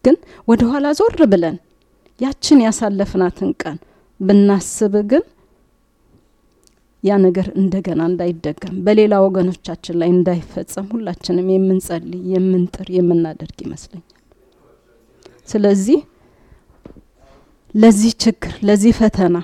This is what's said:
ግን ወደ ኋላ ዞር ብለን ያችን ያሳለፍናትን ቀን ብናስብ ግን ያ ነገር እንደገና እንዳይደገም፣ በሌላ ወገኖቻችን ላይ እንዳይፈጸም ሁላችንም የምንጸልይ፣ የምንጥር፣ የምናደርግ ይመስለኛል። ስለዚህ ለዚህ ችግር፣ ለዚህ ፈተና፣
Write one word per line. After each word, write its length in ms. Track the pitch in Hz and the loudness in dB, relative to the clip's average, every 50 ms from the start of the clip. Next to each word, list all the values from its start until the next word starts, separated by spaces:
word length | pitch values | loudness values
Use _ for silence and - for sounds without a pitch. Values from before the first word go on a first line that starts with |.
| - | 4
ግን 120 | 247 311 - - - - - _ - | 2 2 2 -2 -20 -20 -10 _ 0
ወደ 140 | 233 226 240 | 2 2 2
ኋላ 200 | 233 262 285 277 294 | 0 0 -2 -2 -2
ዞር 240 | 302 - 427 466 453 - | 0 0 0 0 2 2
ብለን 340 | 320 220 196 175 165 165 160 170 _ _ _ _ _ _ _ _ _ _ _ _ | 2 4 4 2 0 -4 -6 -8 _ _ _ _ _ _ _ _ _ _ _ _
ያችን 380 | 254 269 277 _ - - 311 269 | -6 -6 -6 _ 2 4 4 6
ያሳለፍናትን 880 | 226 220 214 - 226 208 202 190 196 - - 190 185 175 - - 190 - - _ | 6 4 0 -2 -4 -4 -2 -2 -4 -4 -2 -2 -2 -2 -2 -4 -6 -6 -6 _
ቀን 200 | - - - 170 - _ _ _ _ _ _ _ | -10 -12 -12 -14 -16 _ _ _ _ _ _ _
ብናስብ 760 | 196 190 202 202 202 202 202 196 - - - - 220 202 196 208 208 | 0 4 4 6 6 4 2 0 -2 -8 -4 -4 -2 0 0 -2 0
ግን 200 | 208 254 330 453 _ _ _ _ _ _ _ _ _ _ _ _ _ _ _ _ _ _ _ _ _ _ _ _ _ _ _ _ _ _ _ _ _ _ _ | 2 0 0 0 _ _ _ _ _ _ _ _ _ _ _ _ _ _ _ _ _ _ _ _ _ _ _ _ _ _ _ _ _ _ _ _ _ _ _
ያ 140 | - 190 202 196 | -2 0 2 4
ነገር 280 | 190 185 175 190 185 190 | 2 2 2 0 -6 -4
እንደገና 480 | - 202 190 185 175 190 - 190 165 165 165 | -2 -2 -2 -2 -2 -4 -6 -6 -4 -4 -2
እንዳይደገም፣ 720 | 170 180 175 175 175 175 165 - 151 151 - - 180 175 190 | -4 -4 -4 -4 -6 -6 -6 -8 -10 -10 -10 -12 -12 -10 -4
በሌላ 320 | 180 202 214 214 214 214 208 196 | -2 2 2 4 4 4 4 2
ወገኖቻችን 760 | 196 196 185 190 175 185 180 - _ - 160 - - - 170 | 2 2 0 0 -2 -2 -4 -8 _ -16 -16 -14 -12 -8 -6
ላይ 120 | 170 165 175 | -2 0 2
እንዳይፈጸም 760 | 180 180 170 180 175 170 - - - 180 - - - - 196 202 | 2 2 2 0 -2 -4 -6 -10 -12 -12 -12 -10 -12 -12 -10 -8
ሁላችንም 600 | 220 226 220 185 180 - - - 175 180 185 190 | -10 -10 -8 -10 -12 -10 -6 -4 -4 -2 0 0
የምንጸልይ፣ 720 | 190 190 190 190 185 185 - - 175 165 175 170 175 180 180 185 | 0 0 2 0 0 -2 -2 -6 -10 -10 -10 -12 -14 -10 -6 -4
የምንጥር፣ 580 | 190 185 185 190 185 180 180 185 - - 190 - | -2 -2 0 0 0 0 -2 -4 -6 -14 -12 -4
የምናደርግ 680 | 180 180 180 170 175 170 165 160 156 - 160 - - - | -2 0 0 2 2 0 0 -2 -6 -14 -18 -18 -18 -16
ይመስለኛል። 540 | - - - - - - - 175 _ _ _ _ _ _ _ _ _ _ _ _ _ _ _ _ _ _ _ _ _ _ _ _ _ - _ _ _ - | -14 -14 -14 -16 -20 -20 -20 -20 _ _ _ _ _ _ _ _ _ _ _ _ _ _ _ _ _ _ _ _ _ _ _ _ _ -20 _ _ _ -6
ስለዚህ 500 | - 214 208 208 202 196 190 220 311 302 - _ _ _ _ _ _ _ _ _ - _ _ _ _ _ _ - - - _ _ _ _ _ _ _ _ _ _ _ _ _ _ - | -4 0 2 2 2 2 2 2 0 0 0 _ _ _ _ _ _ _ _ _ -20 _ _ _ _ _ _ -20 -20 -20 _ _ _ _ _ _ _ _ _ _ _ _ _ _ 2
ለዚህ 380 | 214 214 233 202 202 214 233 - | 6 6 6 6 6 2 0 0
ችግር፣ 360 | _ - 233 - _ - - - - | _ -2 -2 -2 _ -10 -12 -10 -4
ለዚህ 300 | - 202 208 202 202 240 220 | 0 2 2 4 4 2 2
ፈተና፣ 420 | - 220 214 - 196 185 175 175 175 | 4 0 0 2 0 0 0 0 -2